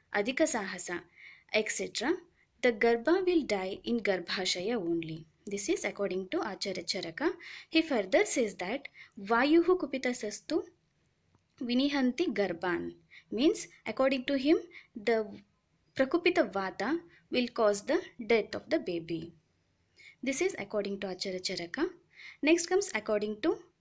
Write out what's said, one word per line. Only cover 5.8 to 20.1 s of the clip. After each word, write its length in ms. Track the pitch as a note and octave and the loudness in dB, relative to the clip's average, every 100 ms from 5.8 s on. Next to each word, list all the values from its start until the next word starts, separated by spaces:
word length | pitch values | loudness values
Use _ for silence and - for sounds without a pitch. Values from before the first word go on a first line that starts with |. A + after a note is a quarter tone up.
| G#3 | -2
according 420 | F#3+ G3+ F#3 F#3 | -4 -4 -4 -4
to 120 | F4 | -4
Acharya 420 | A3+ F#3 G3+ F3+ | -4 -6 -6 -6
Charaka. 480 | E3+ G3 E3+ - D#4 F4 - - - | -6 -6 -6 -2 -2 -2 -12 -18 0
He 120 | D#4+ | 2
further 440 | D#4+ B3+ F#3+ C#4+ G#4 | 2 0 4 4 4
says 300 | D4+ A3 F#3 | 2 0 -2
that 320 | F3+ C#4 - - - - | -6 -6 -8 -20 -20 -14
vayuhu 600 | G3 A#3 C#4+ E4 E4 F#4 | 0 2 6 6 6 2
kupitasastu 840 | C4+ C4 B3+ B3 G#3+ - - D#4+ - _ _ _ _ _ _ _ _ - | 2 -4 -4 -4 -6 -8 -4 -4 -4 _ _ _ _ _ _ _ _ -10
vinihanti 680 | A#3+ B3 C#4+ C#4+ B3+ B3 F4 | -2 2 2 2 0 2 -2
garbhan. 600 | G#3+ F#3+ E3+ F#3 E3+ F3 - _ - - | 0 0 0 -2 -2 -4 -10 _ -20 -8
Means, 360 | G#3 D4+ A4+ - - - | 2 2 2 -4 -12 -10
according 400 | A3+ C4+ C4+ B3+ | 0 2 2 0
to 120 | C#4 | 0
him, 200 | C4+ G4+ - - - A3+ | 4 4 2 -18 -18 -6
the 300 | G#3 A3+ G#3 G3+ - _ _ _ _ - | 0 2 0 -8 -20 _ _ _ _ -2
prakupita 560 | C4 E4+ F4+ F4+ A3+ | 0 2 2 2 2
vata 480 | G3 F#3+ - G#3 E4+ - - - | 0 -4 -2 -2 -2 -4 -20 -4
will 160 | B3+ A#3+ | -2 -2
cause 340 | - G#3+ G3+ | 2 2 2
the 180 | G#3 D#4+ - - G#3+ | 0 -2 -2 -12 2
death 300 | A3+ G3+ - | 2 2 -6
of 140 | - | -2
the 100 | D#4 | -2
baby. 540 | A3 E3+ E3 E3 E3 - _ _ _ _ _ _ - | 0 -6 -4 -6 -8 -16 _ _ _ _ _ _ -20